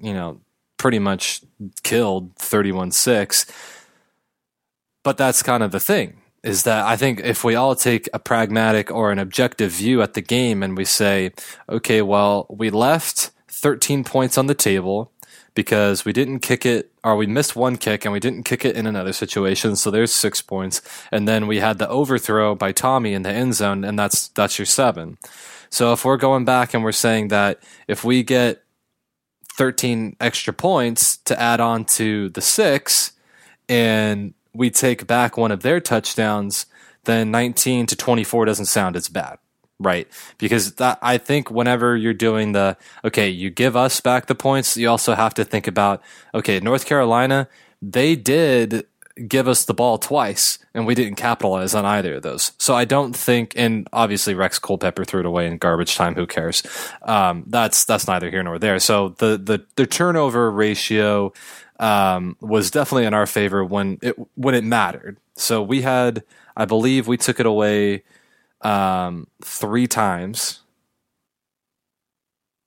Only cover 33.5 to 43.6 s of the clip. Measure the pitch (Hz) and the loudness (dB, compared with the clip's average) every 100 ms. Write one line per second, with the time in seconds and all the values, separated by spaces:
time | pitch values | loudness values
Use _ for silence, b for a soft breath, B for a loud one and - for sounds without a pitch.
33.5 | b - 120 113 110 107 104 101 - _ | b -2 2 4 2 0 -2 -6 -12 _
34.5 | 113 123 - 131 120 - 120 120 - 113 | -2 0 2 0 0 0 2 2 2 0
35.5 | 101 127 175 - 113 - - 107 104 101 | 0 0 0 0 -2 -2 -2 0 0 -4
36.5 | 98 - b b b - 113 107 117 123 | -6 -8 b b b -2 0 2 0 0
37.5 | 117 127 123 117 - - 117 104 120 110 | 0 0 0 0 -2 0 0 2 0 2
38.5 | 104 98 110 92 87 - - - - _ | 0 0 0 0 -2 -6 -6 -8 -12 _
39.5 | _ _ - 190 90 - B B B 107 | _ _ -4 0 0 -4 B B B 0
40.5 | 113 95 - 127 - 123 123 - 147 - | 0 0 0 0 0 0 0 0 -2 0
41.5 | 117 120 123 120 120 113 104 113 110 107 | 0 2 2 2 2 0 0 2 2 2
42.5 | 101 98 92 B B 113 - 101 90 92 | 2 2 0 B B -2 0 0 0 -6
43.5 | 85 | 0